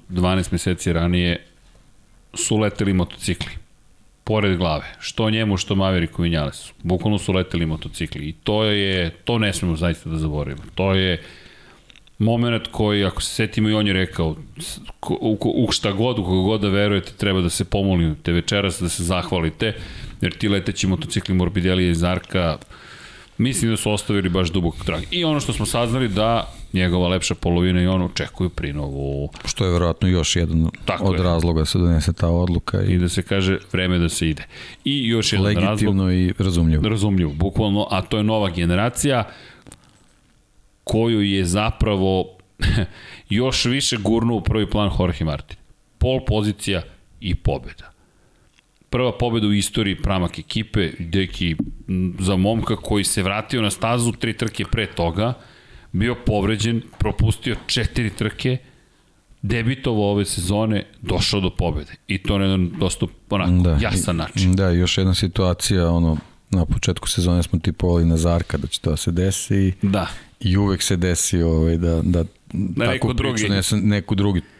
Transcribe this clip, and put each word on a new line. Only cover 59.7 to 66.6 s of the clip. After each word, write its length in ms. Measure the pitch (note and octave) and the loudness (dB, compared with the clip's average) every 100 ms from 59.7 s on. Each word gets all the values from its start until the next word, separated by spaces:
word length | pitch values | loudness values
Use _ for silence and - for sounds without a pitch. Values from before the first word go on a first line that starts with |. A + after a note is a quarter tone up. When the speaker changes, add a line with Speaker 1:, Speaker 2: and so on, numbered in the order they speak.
| C3 C3 G#2+ G2+ | -2 0 2 2
Speaker 1:
ove 140 | G2+ | 2
sezone, 580 | G2 - F2+ G#2 A2 G#2 - - | 0 -2 0 0 2 0 -4 -10
došao 380 | F#2 F2+ - G2+ | -4 -2 0 0
do 100 | F2+ | 0
pobede. 420 | - E2+ D2 C#2+ - - | -2 -2 -4 -8 -12 -6
I 100 | F#2 | -4
to 200 | - G2+ | 0 0
na 60 | |
jedan 260 | F#2+ F#2+ F2 D#2+ | 2 2 0 0
dosta 280 | F#2 - - - - | -2 -2 -4 -6 -4
onako 220 | G2+ F2+ | 0 4
Speaker 2:
Da, 260 | F2+ F2 D2+ | 4 6 4
Speaker 1:
jasan 360 | G#2+ G2 F#2 E2 | 2 0 0 -2
Speaker 2:
i, 20 | |
Speaker 1:
način. 380 | D#2 - F#2 F#2 | -2 2 4 4
Speaker 2:
da, 140 | F#2+ | 4
još 280 | F2 F2+ - | 4 2 2
jedna 160 | F#2+ | 2
situacija, 760 | F2+ F#2 - F#2 F2 - G2 E2+ | 2 0 0 0 0 0 2 4
ono, 260 | E2+ E2 D2+ - - - | 4 2 0 -4 -14 -2
na 140 | F#2+ | 0